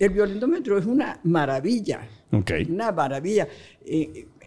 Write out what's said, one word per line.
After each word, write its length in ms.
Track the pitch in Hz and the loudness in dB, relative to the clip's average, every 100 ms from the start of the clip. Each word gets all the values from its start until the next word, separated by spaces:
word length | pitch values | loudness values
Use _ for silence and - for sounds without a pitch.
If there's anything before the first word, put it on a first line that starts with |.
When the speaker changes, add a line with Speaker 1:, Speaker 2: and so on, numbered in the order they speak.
Speaker 1:
El 100 | 196 | 2
violentómetro 680 | 190 202 196 247 349 254 202 | 2 0 0 0 0 2 0
es 100 | 185 | 2
una 340 | 262 - - | 2 0 -2
maravilla. 840 | 170 165 139 135 165 240 196 - 117 - _ | 2 2 2 0 0 -2 -2 -6 -8 -20 _
Speaker 2:
Ok. 180 | 110 92 82 117 | 0 0 -2 0
Speaker 1:
Una 220 | 180 226 | -2 -2
maravilla. 560 | 170 139 139 170 214 160 - - - | 0 -2 -2 0 2 0 -6 -20 -20
Eh, 420 | - 160 151 - - - | -4 -2 -2 -8 -18 -20